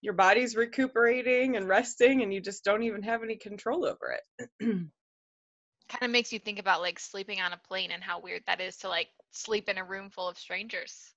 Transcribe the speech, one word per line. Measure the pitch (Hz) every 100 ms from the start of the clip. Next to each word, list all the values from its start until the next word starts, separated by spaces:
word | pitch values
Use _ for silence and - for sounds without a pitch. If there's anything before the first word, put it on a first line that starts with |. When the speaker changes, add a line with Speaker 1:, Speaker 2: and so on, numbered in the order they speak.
Speaker 1:
your | 208
body's | 185 190 214 247 226
recuperating | 233 254 262 233 233 254 240 254 262 233
and | 190
resting, | 190 262 - 240 269
and | 208
you | 196
just | 190 196
don't | 202 208
even | 233 208
have | 208 226
any | 226 220
control | 208 202 226 311 -
over | - 64 62 - -
it. | 240 _
<clears throat> | 226 196 160 _ _ _ _ _ _ _ _ _ _
Speaker 2:
Kinda | - 247
makes | 240 233
you | 220
think | 214 202
about, | 196 175
like, | 175 170
sleeping | - 202 196 196
on | 180
a | 175 _
plane | 190 180
and | 175
how | 185 175
weird | 180 175 -
that | 180
is | 185 180
to, | 196
like, | 170 165 _ _
sleep | - - 214 208
in | 190
a |
room | 180 196 196
full | 190 180
of | 175
strangers. | - 185 220 196 - - -